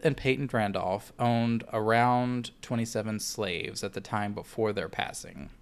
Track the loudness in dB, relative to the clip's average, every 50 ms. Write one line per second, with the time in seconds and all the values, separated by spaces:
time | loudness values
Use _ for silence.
0 | 0 0 0 2 2 2 2 2 0 0 2 2 2 2 0 0 0 0 -2 -2
1 | -4 -10 -4 0 2 4 4 4 4 2 0 0 -2 -2 -2 2 4 4 6 6
2 | 6 6 4 4 2 0 -2 -2 -4 -6 -12 -14 -6 -2 -2 0 0 0 -2 -2
3 | -2 -2 -2 -4 -4 -4 -4 -2 -2 0 0 -2 -4 -4 -6 -6 -6 -6 -6 -8
4 | -6 -4 -2 -2 -2 -2 -4 -6 -8 -8 -2 0 0 2 2 0 -4 -2 -4 -4
5 | -4 -4 -6 -10 -12 -12 -12 -12 -12 -14 -14 -18